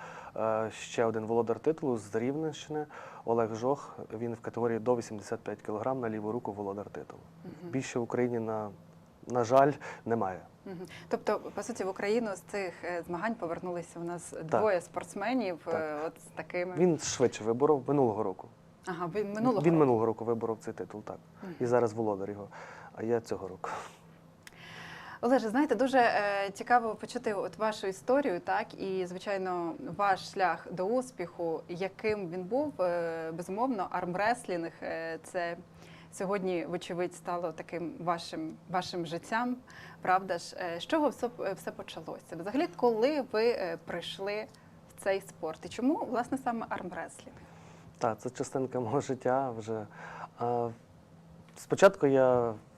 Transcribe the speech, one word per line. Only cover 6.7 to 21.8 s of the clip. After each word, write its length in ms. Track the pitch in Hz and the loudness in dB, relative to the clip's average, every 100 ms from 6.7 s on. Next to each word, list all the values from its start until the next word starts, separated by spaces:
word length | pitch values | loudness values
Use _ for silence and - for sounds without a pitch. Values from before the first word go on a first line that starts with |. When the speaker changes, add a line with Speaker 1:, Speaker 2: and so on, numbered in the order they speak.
| 101 98 | -6 -8
Speaker 1:
титулу. 300 | - - - - - | -12 -14 -16 -18 -18
Speaker 2:
Мгм. 260 | - 160 175 | -16 -14 -6
Speaker 1:
Більше 280 | 131 135 127 | -4 -2 -4
в 40 | |
Україні, 360 | 117 120 123 120 | -2 0 2 0
на, 320 | 110 110 104 104 - - - - - | -2 -2 -4 -10 -20 -20 -20 -20 -2
на 180 | 123 | 0
жаль, 280 | 113 131 143 143 - - - | 6 8 8 6 -8 -10 -2
немає. 340 | 113 95 90 - - 202 | 0 0 -4 -12 -18 -14
Speaker 2:
Мгм. 200 | 175 180 - - | -12 -12 -14 -6
Тобто, 300 | 226 220 208 - | -4 0 -2 -2
по 80 | - | -8
суті, 220 | 202 233 | -8 -4
в 40 | 190 | -4
Україну 420 | 190 202 226 226 185 | -2 2 2 2 -6
з 40 | |
цих, 440 | - 202 190 170 | -6 -6 -4 -6
е, 180 | 170 175 170 | -6 -6 -4
змагань 280 | 175 214 | -4 -2
повернулися 640 | 226 170 170 185 175 165 170 | -4 -4 -4 -4 -6 -8 -8
у 40 | |
нас 180 | 170 175 - | -8 -8 -10
Speaker 1:
Так. 160 | - 160 | -10 0
Speaker 2:
двоє 340 | 123 214 180 | 2 4 2
спортсменів, 800 | 170 - - 202 202 262 202 165 | -2 -8 -8 -6 -2 0 -2 -4
Speaker 1:
Так. 100 | - | -2
Speaker 2:
е, 240 | 165 156 147 160 | -2 -2 -4 -6
от 60 | - | -8
з 40 | |
такими. 500 | - - 165 180 180 156 | -16 -12 -6 -2 -2 4
Speaker 1:
Він 220 | 180 151 | 4 4
швидше 460 | - - 120 - | 0 2 2 4
виборов 400 | 107 117 147 147 123 | 0 4 4 4 4
минулого 360 | 143 123 104 | 4 4 4
року. 260 | 101 92 - - - - - | -2 -4 -12 -20 -20 -14 -8
Speaker 2:
Ага, 240 | 170 175 | -6 -4
він 180 | 202 202 | -2 -2
минулого 280 | 208 240 208 | 2 4 6
Speaker 1:
Він 40 | 160 | 6
Speaker 2:
року. 60 | 165 | 8
Speaker 1:
минулого 280 | 143 117 113 | 8 8 4
року 180 | 107 | 2
виборов 340 | 113 113 113 110 | 0 0 0 -4
цей 140 | - | -6
титул, 280 | 104 92 104 | -8 -8 -8
так. 140 | 107 87 - - | -10 -12 -14 -14
Speaker 2:
Мгм. 120 | 196 165 | -12 -2
Speaker 1:
І 60 | 123 | 4
зараз 260 | 123 | 6